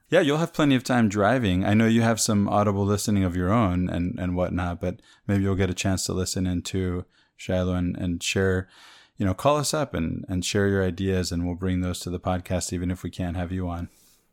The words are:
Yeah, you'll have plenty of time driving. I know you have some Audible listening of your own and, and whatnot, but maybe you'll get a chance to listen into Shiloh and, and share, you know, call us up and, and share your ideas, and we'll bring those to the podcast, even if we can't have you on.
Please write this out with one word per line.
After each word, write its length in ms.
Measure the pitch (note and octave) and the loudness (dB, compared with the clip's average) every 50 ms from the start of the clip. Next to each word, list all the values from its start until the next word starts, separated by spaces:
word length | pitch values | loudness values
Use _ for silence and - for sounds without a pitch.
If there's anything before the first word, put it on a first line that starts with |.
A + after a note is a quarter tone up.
| _ - | _ 2
Yeah, 120 | D3 F3 | 2 4
you'll 180 | F#3 C#3 C#3+ D#3 | 4 4 2 0
have 140 | E3+ D#3+ - | 0 -2 0
plenty 220 | - D#3 C#3+ C3+ | 0 2 4 4
of 80 | B2 - | 2 2
time 240 | - B2+ B2 A2+ G#2 | 2 2 4 4 2
driving. 560 | F#2 G#2 G2 G2+ B2 C3+ A#2+ G2 F2+ F2+ F#2+ | 4 4 4 4 4 2 2 2 2 2 2
I 120 | F#2+ G#2 | 4 4
know 100 | G#2+ A2+ | 4 4
you 160 | A2+ A2+ A#2 | 4 4 4
have 180 | A#2 A2+ A2+ G#2+ | 4 2 2 0
some 300 | - - G#2+ G2+ G2+ G2 | 0 0 2 2 2 2
Audible 340 | G2+ G#2 G#2 G#2+ G2+ G2 G2+ | 2 2 2 2 2 0 0
listening 400 | G2 G#2 G2+ - - G#2 G2 F#2+ | 0 0 0 0 0 2 2 2
of 120 | F2+ E2+ | 2 0
your 180 | F2+ F2+ F2+ G#2 | 0 0 2 2
own 340 | A#2+ A2+ F#2 F2 F2+ F2+ F2 | 2 2 2 2 0 0 -2
and, 320 | D#2+ F2 E2+ F2+ - - | -2 -2 -2 -2 -4 -4
and 160 | F2+ F2+ F2+ | -4 -2 0
whatnot, 460 | F2+ F2+ F2 F2 F2 F2+ F2 F2 E2+ | 0 0 0 0 -2 -2 -4 -4 -4
but 180 | - F2+ F2 - _ - - _ - - | -4 -6 -6 -6 _ -20 -20 _ -4 -2
maybe 160 | G2+ G2 G2 | 0 2 2
you'll 120 | G2 G2 | 2 2
get 140 | F2+ F#2+ F#2 | 2 2 0
a 60 | F2+ | 0
chance 280 | - - G2 F#2+ F2+ - - | -2 0 0 0 0 -2 -2
to 60 | F#2 | -2
listen 340 | F#2 F#2 - - F#2+ F#2 F#2 | -2 -2 -2 -2 -2 -2 0
into 580 | F2+ F2+ - - - F#2+ F#2 F2+ F2 F2+ F2 _ _ _ _ _ _ - | -2 -2 -4 -4 -4 -2 -2 -2 -2 -4 -6 _ _ _ _ _ _ -14
Shiloh 380 | - - F#2 F#2 F#2 F#2 F2+ | -6 -2 0 0 0 0 0
and, 200 | F2+ F2+ F2+ - | 0 0 -2 -2
and 260 | - - F2+ F2 E2+ | -2 -2 -4 -4 -4
share, 460 | - - - G2+ F#2+ F#2+ F#2 F#2 F#2 - _ - - - - - - _ _ - | -4 -2 0 2 2 2 2 0 -2 -6 _ -20 -20 -20 -20 -20 -20 _ _ -2
you 80 | G#2 | -2
know, 100 | F#2+ F#2 | -2 0
call 220 | - - C#3+ D3 D3+ | 2 2 2 2 2
us 160 | C#3 - - | 0 -2 -2
up 200 | D#3 C#3+ - - | -2 -2 -2 -4
and, 320 | E2+ E2 E2 E2+ E2 - - | -4 -4 -4 -4 -6 -6 -4
and 160 | F#2+ F2+ E2+ | -4 -4 -2
share 240 | - - G#2 G2+ G2+ | -2 0 2 2 2
your 160 | G2 G2 F#2+ | 2 2 2
ideas, 480 | F#2 F2 F2+ F#2+ F#2+ F#2+ F#2 F2+ E2+ | 0 0 -2 -2 0 0 0 0 -2
and 140 | F2 E2+ E2+ | -2 -4 -2
we'll 100 | F2 F2 | -4 -4
bring 260 | E2 F#2 F#2 F#2 F2+ | -4 -2 -2 0 0
those 180 | F2+ F2+ F2 - | 0 -2 -4 -6
to 80 | - F2 | -6 -8
the 100 | F2 F2 | -8 -6
podcast, 540 | - F#2+ F#2 F2+ F2+ - F#2 F2 - - F#2+ | -4 -2 -4 -4 -4 -4 -4 -4 -4 -4 -6
even 160 | F2 F2+ F2+ | -4 -4 -4
if 140 | F2+ F2+ - | -4 -4 -6
we 80 | F2 | -10
can't 260 | - - F#2 F2 E2+ F2+ | -6 -6 -6 -4 -4 -4
have 140 | F2+ E2+ | -6 -4
you 180 | F#2 F#2 F#2 F2 | -4 -4 -4 -4
on. 200 | E2+ E2+ E2+ - _ _ _ _ _ _ _ _ | -6 -6 -8 -10 _ _ _ _ _ _ _ _